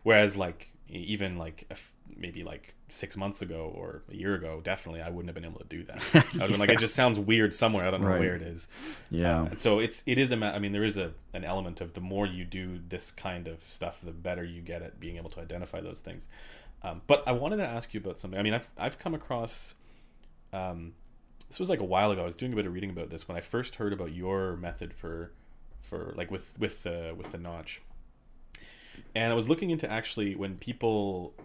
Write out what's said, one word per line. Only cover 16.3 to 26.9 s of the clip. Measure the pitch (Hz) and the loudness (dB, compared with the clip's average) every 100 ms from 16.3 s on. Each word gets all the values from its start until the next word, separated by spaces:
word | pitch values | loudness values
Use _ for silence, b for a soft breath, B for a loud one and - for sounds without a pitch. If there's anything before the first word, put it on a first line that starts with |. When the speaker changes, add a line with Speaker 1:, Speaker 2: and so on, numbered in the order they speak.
| B B B B B | B B B B B
Speaker 1:
Um, | 92 82 - | -10 -2 6
but | 143 - | 6 6
I | |
wanted | 123 143 214 | 0 0 0
to | 180 | -2
ask | 117 - | -4 -6
you | 110 | -6
about | 95 85 | -6 -8
something. | 95 95 | -6 0
I | |
mean, | 104 | 2
I've, | 113 - - | 2 -2 -4
I've | 117 - | -4 -4
come | 170 156 | -6 -6
across, | - 123 117 - - - b b b b b - - | -4 -4 -4 -6 -10 -14 b b b b b -20 -10
um, | 98 92 87 82 - - - - - - | -6 -4 -6 -10 -14 -20 -20 -20 -20 -12
this | - | -4
was, | 185 | 0
like, | 175 | 0
a | 95 | 4
while | 92 104 | 6 6
ago. | 95 | 4
I | 87 | 0
was | 85 | -4
doing | 127 | -4
a | 110 | 0
bit | 98 | 0
of | |
reading | 90 98 | -2 -4
about | 87 82 | -6 -8
this | 82 - | -8 -8
when | 87 | -8
I | |
first | - 117 127 - | -4 -4 -4 -2
heard | 104 | -2
about | 98 85 | -2 -4
your | 85 90 98 95 85 | -4 -2 0 0 -2
method | 87 85 85 | -6 -8 -10
for, | - 82 82 85 b b b b - | -10 -8 -8 -8 b b b b -16
for, | - 87 82 - | -10 -8 -6 -6
like, | - | -6
with, | 98 - - | -6 -8 -4
with | 107 - | -4 -4
the, | 90 | -6